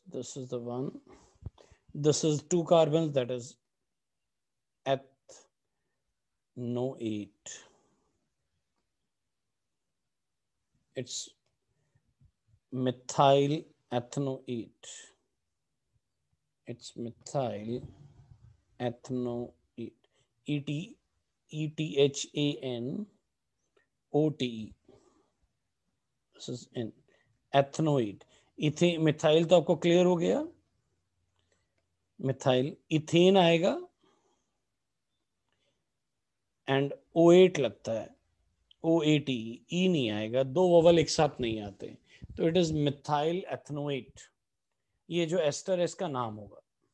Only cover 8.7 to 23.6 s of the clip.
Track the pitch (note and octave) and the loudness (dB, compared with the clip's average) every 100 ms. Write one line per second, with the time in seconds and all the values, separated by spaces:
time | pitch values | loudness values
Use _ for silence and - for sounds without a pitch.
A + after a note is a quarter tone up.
8.7 | _ _ _ _ _ _ _ _ _ _ | _ _ _ _ _ _ _ _ _ _
9.7 | _ _ _ _ _ _ _ _ _ _ | _ _ _ _ _ _ _ _ _ _
10.7 | _ _ - B2 - - _ _ _ _ | _ _ -14 -12 -12 -14 _ _ _ _
11.7 | _ _ _ _ _ _ _ _ _ - | _ _ _ _ _ _ _ _ _ -12
12.7 | B2+ B2+ B2 - - C#3 C#3 C#3+ D#3+ - | -4 -4 -4 -6 4 6 6 4 -2 -6
13.7 | _ - A#2+ A#2+ C#3+ C#3 C3 - A#2+ - | _ -6 -6 -4 -6 -4 -6 -8 -10 -10
14.7 | _ - - - _ _ _ _ _ _ | _ -20 -20 -20 _ _ _ _ _ _
15.7 | _ _ _ _ _ _ _ _ _ - | _ _ _ _ _ _ _ _ _ -16
16.7 | A#2+ - - A#2 - - C#3+ A#2+ G#2 A2 | -16 -16 -12 -12 -14 -8 -4 -4 -6 -8
17.7 | B2 - - - - - - - _ _ | -10 -10 -20 -20 -20 -20 -20 -20 _ _
18.7 | - A#2+ - - B2+ B2 A#2+ A#2+ _ _ | -6 -6 -6 -8 -6 -4 -6 -10 _ _
19.7 | - A2+ _ _ _ _ _ - D3 C#3+ | -14 -14 _ _ _ _ _ -6 -6 -4
20.7 | D3 G3+ - _ _ _ _ _ D3+ D#3 | -8 -10 -18 _ _ _ _ _ -8 -8
21.7 | D#3 D#3 C#3 C#3+ C#3+ - D3+ C#3+ - C3 | -6 -4 2 2 2 -8 -2 -2 -2 -8
22.7 | A#2 B2+ G3 G#3 _ _ _ _ _ | -6 -8 -8 -12 _ _ _ _ _